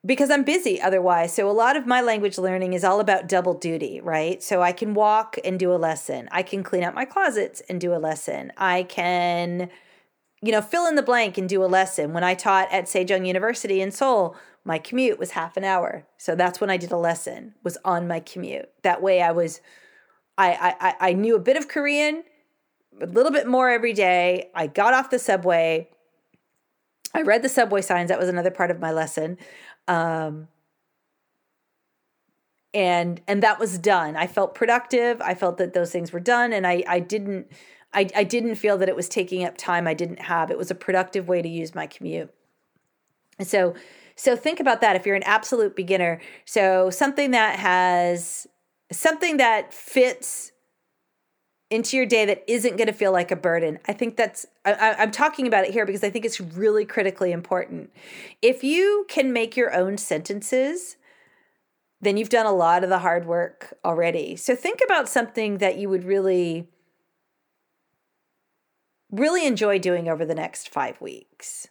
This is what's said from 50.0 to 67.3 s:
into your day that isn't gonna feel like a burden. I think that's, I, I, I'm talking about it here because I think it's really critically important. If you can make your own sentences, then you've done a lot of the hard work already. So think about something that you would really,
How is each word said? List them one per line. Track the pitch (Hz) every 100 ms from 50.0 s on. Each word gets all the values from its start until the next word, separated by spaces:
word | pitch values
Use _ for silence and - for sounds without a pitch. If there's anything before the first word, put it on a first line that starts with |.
| 254 247 - - - _ _ _ _ _ _ _ _ _ _ _ _
into | 220 233 262
your | 240
day | 226
that | 208 214 -
isn't | 233 233 190
gonna | 220
feel | 214 202
like | 185 175
a | 175
burden. | 175 170 165 156 -
I |
think | 202 233 226
that's, | 220 - - _
I, | 196
I, | 202 220 214
I'm | 214
talking | 214 302 302 254
about | 214 190
it |
here | 214
because | 202 196
I | 208
think | 220
it's | 220 -
really | 180 165 214 214 202
critically | - 196 190 185
important. | 170 170 185 - 170 - _ - - - -
If | 233 254
you | 262 330 392 415 403
can | - 262
make | 240 226
your | 254 240
own | 180 185 202
sentences, | - 156 170 202 208 254 269 349 - - _ _ _ _ _ _ _ _ _ _
then | 202 202
you've | 214
done | 240 220
a |
lot | 190 165 175
of | 185
the | 185
hard | 175 170 170
work | 170 175 - - -
already. | - 165 170 170 -
So | 175 - 254
think | 349 508
about | 508 349 254
something | 262 233 - 214 202
that | 196 180
you | 202
would | 190
really, | 180 196 190 180 170 165 170 _ _ _ _ _ _